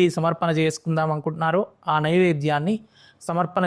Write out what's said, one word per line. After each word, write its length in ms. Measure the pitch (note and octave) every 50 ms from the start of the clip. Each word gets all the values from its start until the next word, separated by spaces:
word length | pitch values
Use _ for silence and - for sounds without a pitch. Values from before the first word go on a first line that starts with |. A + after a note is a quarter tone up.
| F3+ E3+ -
సమర్పణ 320 | E3 D#3+ E3 E3 - F3 E3+ D#3 D#3+
చేసుకుందాం 500 | D#3+ D#3+ D#3 - - E3 D#3+ D#3 D#3 D#3+ D3+
అనుకుంటున్నారో 460 | D3+ - D#3+ D#3 D#3+ E3 D#3+ E3 G3 A3 - - _ - E3 D#3
ఆ 40 | D3+ D3+
నైవేద్యాన్ని 680 | D#3 E3+ F#3 F#3 F3 D#3 C#3+ C#3+ D3+ D3 D3 D3+ F#3+ A3 A3 - - _ _ - - _ _ -
సమర్పణ 380 | - E3 F3 F3+ F3 - F#3+ F#3